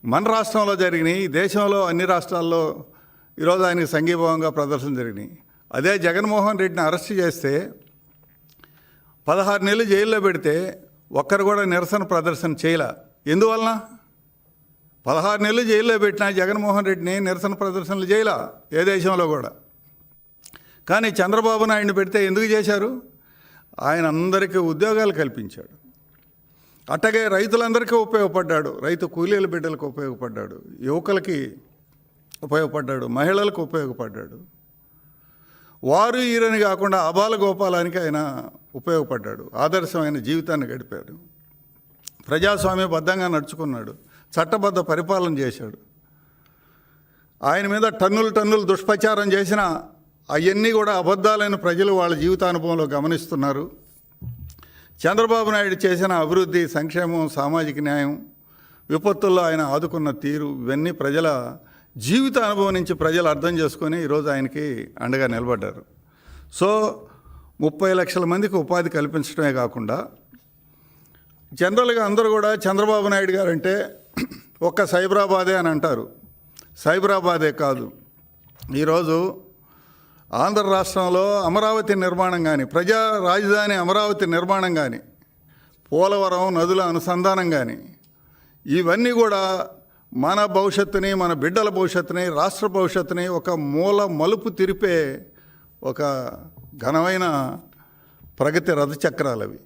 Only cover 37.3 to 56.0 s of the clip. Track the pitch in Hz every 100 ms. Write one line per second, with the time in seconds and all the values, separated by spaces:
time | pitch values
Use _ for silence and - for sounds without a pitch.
37.3 | 214 196 185 196 175 175 175 160 151 151
38.3 | 131 123 - _ 131 170 165 139 127 107
39.3 | 107 - 113 147 185 165 175 151 147 113
40.3 | 160 156 156 120 123 120 101 - 160 -
41.3 | _ _ _ _ _ _ _ - _ -
42.3 | 156 190 202 185 185 185 160 160 185 180
43.3 | 160 143 156 151 123 107 - _ _ _
44.3 | - 160 220 196 185 170 160 170 190 175
45.3 | 147 131 - 110 - _ _ _ _ _
46.3 | _ _ _ _ _ _ _ _ _ _
47.3 | _ 135 170 202 208 220 220 185 214 220
48.3 | 214 208 214 190 190 - 208 214 208 202
49.3 | 190 190 208 190 160 - - _ _ _
50.3 | 147 170 202 226 220 208 196 175 196 196
51.3 | 214 208 196 180 170 196 190 175 160 165
52.3 | 185 180 170 165 165 151 143 151 165 165
53.3 | 156 139 139 170 - _ _ _ _ -
54.3 | - - - - - - - 160 202 226
55.3 | 226 214 214 202 185 196 180